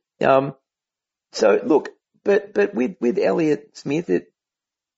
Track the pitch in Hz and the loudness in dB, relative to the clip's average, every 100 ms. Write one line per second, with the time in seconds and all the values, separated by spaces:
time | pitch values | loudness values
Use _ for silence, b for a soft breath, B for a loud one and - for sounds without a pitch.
0 | _ - 135 135 143 - _ _ _ _ | _ -2 2 2 0 -8 _ _ _ _
1 | _ _ _ - - - - 143 - - | _ _ _ 0 2 2 2 0 0 -14
2 | _ _ - 202 - 208 202 202 247 180 | _ _ 0 0 0 -2 -2 -2 -4 -2
3 | 240 190 - 185 156 147 - - 147 147 | -2 0 0 0 0 -2 -6 -14 -6 -6
4 | 175 180 - _ _ _ _ _ _ | -2 -4 -4 _ _ _ _ _ _